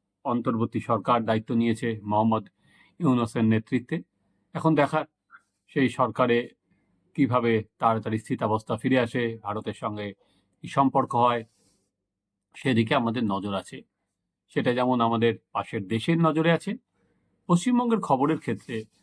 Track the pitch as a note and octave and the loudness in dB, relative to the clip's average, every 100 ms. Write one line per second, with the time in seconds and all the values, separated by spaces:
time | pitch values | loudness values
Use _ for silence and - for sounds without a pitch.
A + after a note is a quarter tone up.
0 | _ _ C#3 A#2+ B2 A2+ A#2 A2+ A2 A2+ | _ _ -4 -2 -2 -2 -2 -4 -2 -2
1 | C3 A#2+ A2+ A2+ A2 A#2 A#2 A2 A#2+ G#2+ | 0 0 0 -2 0 0 0 0 -4 -6
2 | G#2 G#2+ A2 A2 G#2 _ _ _ _ - | -2 0 2 0 -4 _ _ _ _ -4
3 | D#3+ B2 A#2 B2 A2 A2 - B2+ B2 E3+ | 0 2 0 2 2 2 0 -4 -4 -8
4 | - _ _ _ _ D3 D#3+ D3+ C#3+ D#3 | -8 _ _ _ _ -2 2 4 2 0
5 | C#3+ _ _ - _ _ _ D3 B2+ - | -4 _ _ -20 _ _ _ 0 0 2
6 | B2 A2 B2 A#2+ - _ _ _ _ _ | 0 2 2 2 -2 _ _ _ _ _
7 | _ - C3 B2 A#2 A2+ - - A#2 A2+ | _ -2 2 2 2 2 0 -2 0 0
8 | G#2+ A2 - A#2+ A2 G#2+ - A2 C3 C3 | -2 -4 -4 -2 0 -2 -2 -4 0 2
9 | A#2 C3 A#2 A2+ G#2 G#2 G#2+ G2+ A#2 G#2 | 2 -2 -4 -6 -8 -8 -8 -8 -8 -6
10 | G#2 F#2+ _ _ _ _ - - C3+ C#3 | -8 -12 _ _ _ _ -4 0 2 2
11 | B2 A#2+ A#2+ A#2+ A2 _ _ _ _ _ | 0 2 2 0 -6 _ _ _ _ _
12 | _ _ _ _ _ - C3+ A#2 A2+ C#3+ | _ _ _ _ _ -6 0 2 2 0
13 | A2+ A2+ A2 G2 G#2 F#2+ - C3 - _ | 0 -2 -2 -2 -4 -6 -8 -16 -20 _
14 | _ _ _ _ _ C#3+ B2 B2 B2+ B2 | _ _ _ _ _ -2 0 2 2 2
15 | A#2 A2+ A#2 A2 _ G#2 - A2+ F#2+ A2+ | 2 2 2 0 _ -8 -6 -6 -4 -2
16 | C3+ E3 D#3+ D3+ D#3+ D#3+ - A#3 _ _ | 0 2 2 2 2 0 -2 -10 _ _
17 | _ _ _ _ - F3 B3 A#3+ A#3+ A3 | _ _ _ _ 0 0 2 0 2 0
18 | - C3 C#3+ D#3 - G#2+ - A2+ A2 _ | 0 0 0 -2 -4 -6 -8 -10 -10 _